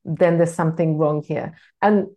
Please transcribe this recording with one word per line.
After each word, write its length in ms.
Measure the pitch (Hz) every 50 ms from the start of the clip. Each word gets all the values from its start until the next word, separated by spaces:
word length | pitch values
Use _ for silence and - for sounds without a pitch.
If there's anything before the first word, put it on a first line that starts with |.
| -
then 340 | - 160 - 185 170 175 165
there's 160 | 170 165 165
something 420 | - 165 160 160 170 170 160 156
wrong 260 | 151 160 151 151 151
here. 320 | 147 - 151 - - 156 - - _ _ _ _
And 240 | 196 208 214 202 - - -